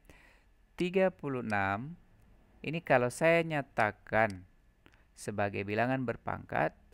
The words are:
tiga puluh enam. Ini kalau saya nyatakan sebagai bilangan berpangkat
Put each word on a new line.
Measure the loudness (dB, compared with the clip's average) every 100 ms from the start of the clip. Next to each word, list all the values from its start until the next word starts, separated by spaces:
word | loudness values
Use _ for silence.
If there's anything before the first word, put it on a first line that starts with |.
| -20 -20 -20 -20 _ _ _ -4
tiga | -2 2 2
puluh | 0 -6 -4
enam. | -2 0 0 0 -4 -14 -20 -20 -20 -20 -20 -14
Ini | -8 -6 2
kalau | 4 4
saya | 2 2 4
nyatakan | 2 -2 -4 0 0 -2 -2 2 2 0 -16 _ _ _ -20 -20 _ -16
sebagai | -8 -2 -2 -2 -2
bilangan | 0 0 0 -2
berpangkat | -6 -6 -8 -4 -2 -2 -4 -20